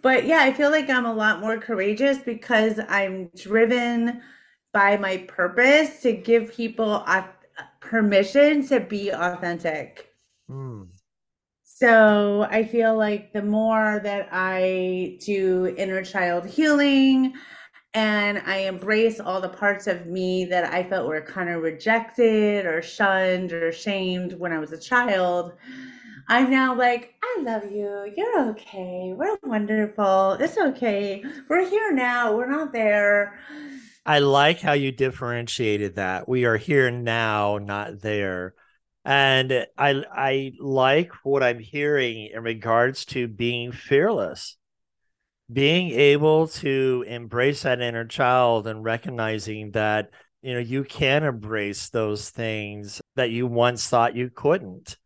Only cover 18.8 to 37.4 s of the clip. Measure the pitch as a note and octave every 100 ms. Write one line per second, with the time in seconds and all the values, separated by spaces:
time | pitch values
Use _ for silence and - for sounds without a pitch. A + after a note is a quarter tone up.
18.8 | F#3+ G#3+ A3+ A3 F3+ F#3 F#3 - G3+ G3
19.8 | G3+ F3 E3+ F#3 F#3 F#3 F3+ F3+ F3 F3
20.8 | F3+ F#3+ B2+ D#3 D#3 F#3+ F3 E3+ D#3+ D#3+
21.8 | A3 A3+ A3+ - A#3 A3 G#3+ G3+ F3+ D#3+
22.8 | E3 - G3+ F#3+ F#3 F3+ F#3 E3+ E3 E3
23.8 | - G3 F#3 F3+ F3+ F3 F3 D#3+ D3+ D#3+
24.8 | - B3 A#3+ G3 F3+ F3 F3 - - -
25.8 | - - - - - A#3+ B3+ C4+ C4 B3
26.8 | B3 A#3+ - _ B4 A#4 B3+ A3 G3+ G#3
27.8 | G3+ G3+ G3+ G#3 A4+ G#4 A#3+ G#3+ - G3
28.8 | F3+ F3+ F#3 F#3+ F4 G#4 C#4 G#3+ G#3 G#3+
29.8 | G#3 G#3+ G3+ F#3+ F#3+ F#3+ D#4+ G#4+ D#4+ C4+
30.8 | A#3 G3+ G3+ G3 B3 D4+ - E4+ F4+ G#4
31.8 | G#4+ C#4 B3 B3 A#3 G#3+ B3+ D4 D4+ A#3+
32.8 | G#3+ G#3 G#3 G3+ G3+ - - D4+ D4 C4+
33.8 | A3+ _ - D3 C#3+ C#3 D3 E3+ - D3
34.8 | C#3 B2+ C3 B2 A#2+ A#2+ A#2+ - A2+ G#2
35.8 | G#2 F2 F#2 F#2+ - B2+ A#2+ A2 G#2+ C#3+
36.8 | B2+ A#2+ A#2 A#2 A2+ G#2+